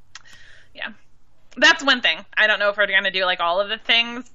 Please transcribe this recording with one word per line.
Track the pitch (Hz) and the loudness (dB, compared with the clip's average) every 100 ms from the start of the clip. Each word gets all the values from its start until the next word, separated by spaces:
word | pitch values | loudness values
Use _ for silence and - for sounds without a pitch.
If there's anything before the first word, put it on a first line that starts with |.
| - - - - - - - | -20 -20 -20 -20 -20 -20 -20
yeah. | - - 214 - - - - - - | -14 -12 -14 -20 -20 -20 -20 -20 2
That's | 302 320 | 2 4
one | 269 247 | 2 0
thing. | 180 160 202 - | 0 -2 -4 0
I | 214 | 2
don't | 202 | 2
know | 208 | 0
if | 202 | 0
we're | 202 | 2
gonna | 190 196 | 2 0
do, | 185 | 0
like, | 180 180 | 0 0
all | 170 180 | 0 0
of | 202 | -2
the | 220 | -6
things, | - 233 233 240 247 | 0 0 0 -6 -8